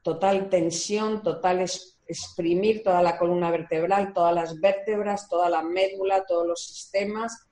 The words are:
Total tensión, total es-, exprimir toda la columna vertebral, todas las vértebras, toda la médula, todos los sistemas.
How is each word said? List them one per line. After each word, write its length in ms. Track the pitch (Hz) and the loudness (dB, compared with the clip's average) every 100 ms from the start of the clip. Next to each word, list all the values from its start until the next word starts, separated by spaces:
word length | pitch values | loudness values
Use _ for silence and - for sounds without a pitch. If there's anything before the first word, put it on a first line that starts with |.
Total 480 | - 160 190 196 190 | -4 0 2 2 2
tensión, 720 | 185 165 170 - 208 214 214 | 2 2 -2 -4 -2 -2 -2
total 380 | 175 160 185 185 | -2 -2 0 0
es-, 400 | 185 - - _ _ | -2 -6 -12 _ _
exprimir 760 | 165 - - 170 175 214 214 | -12 -12 -4 0 2 2 0
toda 200 | - 180 | 2 4
la 160 | 175 170 | 4 2
columna 320 | 175 175 170 | 0 2 0
vertebral, 640 | 170 160 160 175 196 196 | -2 -2 -2 2 0 0
todas 200 | 190 170 | 2 2
las 240 | 175 165 160 | 2 0 0
vértebras, 720 | 196 196 214 208 208 202 - | 2 2 -2 -2 -2 -4 -2
toda 220 | 170 175 | 0 2
la 120 | 170 | 0
médula, 640 | 165 180 190 196 190 190 | -2 0 0 0 0 0
todos 220 | 190 170 170 | 2 0 0
los 180 | 170 | -4
sistemas. 800 | - - - 196 202 214 233 233 _ | -8 -16 -6 -4 -2 -4 -6 -8 _